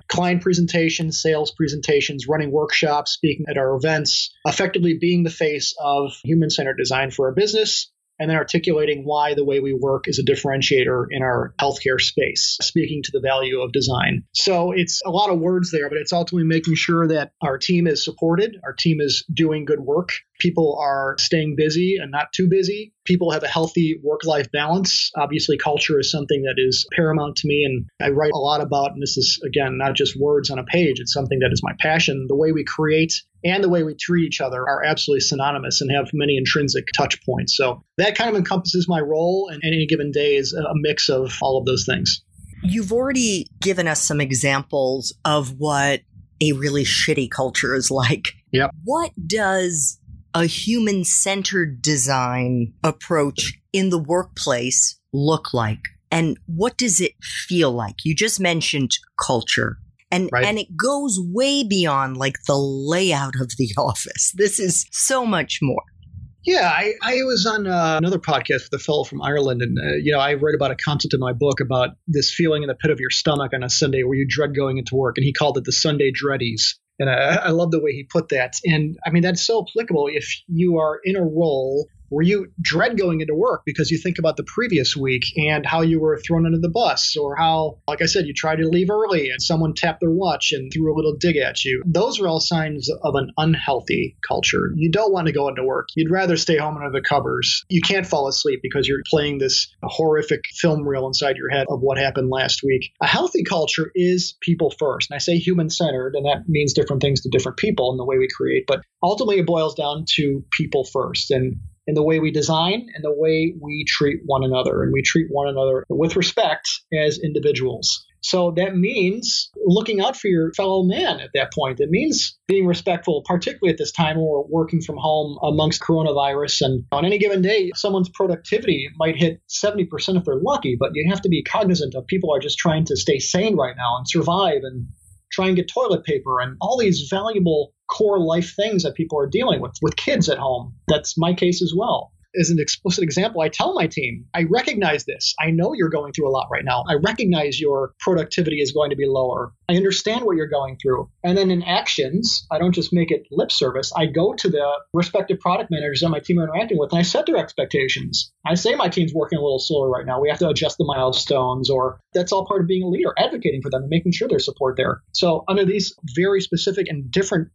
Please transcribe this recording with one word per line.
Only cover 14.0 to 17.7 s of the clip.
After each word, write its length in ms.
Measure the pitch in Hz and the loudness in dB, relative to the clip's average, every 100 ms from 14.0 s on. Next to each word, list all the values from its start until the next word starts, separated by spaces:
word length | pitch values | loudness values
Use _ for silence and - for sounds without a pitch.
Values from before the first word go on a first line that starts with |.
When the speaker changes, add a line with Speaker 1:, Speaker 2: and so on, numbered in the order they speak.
| - - - - | 0 0 -2 -2
Speaker 1:
So 380 | - 180 175 | 2 2 2
it's 280 | 185 175 - | 0 0 -2
a 60 | 190 | -2
lot 220 | 175 208 | 0 2
of 80 | 175 | 2
words 320 | 165 185 180 | 2 0 0
there, 180 | 160 143 | -2 -2
but 80 | 147 | -4
it's 160 | 147 | -2
ultimately 340 | 170 170 180 160 | -2 0 0 2
making 280 | 160 165 160 | 2 2 0
sure 320 | - 165 165 | 2 2 2
that 240 | 156 143 _ | 2 -2 _
our 160 | 156 135 | -4 -2
team 300 | - | 0